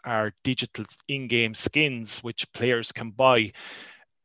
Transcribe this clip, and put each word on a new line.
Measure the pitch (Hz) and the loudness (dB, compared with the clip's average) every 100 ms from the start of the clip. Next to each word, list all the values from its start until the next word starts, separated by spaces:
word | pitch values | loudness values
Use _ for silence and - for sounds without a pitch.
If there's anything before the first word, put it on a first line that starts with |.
| - | -2
are | 110 107 - - | 0 0 -2 -2
digital | 127 123 - 107 - - | -2 -2 -8 -12 -12 -8
in-game | 139 127 120 113 | -6 0 2 2
skins, | 107 - 147 151 120 110 - | 0 -2 2 0 0 -6 -8
which | 117 - - | -6 -8 -8
players | - 120 120 113 | -2 0 0 -2
can | - 117 | -6 -6
buy. | 104 131 123 104 - - - - - _ _ | 4 6 6 4 -4 -18 -18 -18 -20 _ _